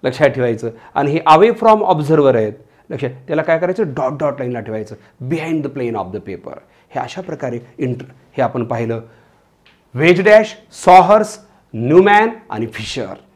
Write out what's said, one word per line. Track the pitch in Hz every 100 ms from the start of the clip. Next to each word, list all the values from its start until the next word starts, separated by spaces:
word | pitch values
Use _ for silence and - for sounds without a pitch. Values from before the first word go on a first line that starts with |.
लक्षात | 131 127 151
ठेवायचं. | 135 123 117 117 - -
आणि | - 143
हे | 156 -
away | 156 220 233
from | 226 214
observer | 190 165 147 156 139 120
आहेत, | 107 110 _ _ _
लक्षात, | - 131
त्याला | 131 - 156
काय | 156 165
करायचं? | 175 185 190
डॉट | 127 - 147
डॉट | 151 139
लाईनला | 123 120
ठेवायचं, | 113 110 107 107 _ _
behind | 127 160 160 160
the | 139
plane | 139 120
of | 110 92
the | 101 95
paper. | 92 - - _ _ _
हे | 135
अशा | 127 -
प्रकारे | 180 151 131 117 120 -
इंटर-, | 131 123 - - _ -
हे |
आपण | 127 127
पाहिलं | 117 117 113 113 113 _ _ _ _ _ _ _ _
वेज | 120 160 180
डॅश, | 190 214 214 - _
सॉहर्स, | - - 185 175 214 214 - _ _ _
न्यूमॅन | 110 120 170 196 208 226 226 _
आणि | 107 113
फिशर. | - 110 - 101 - _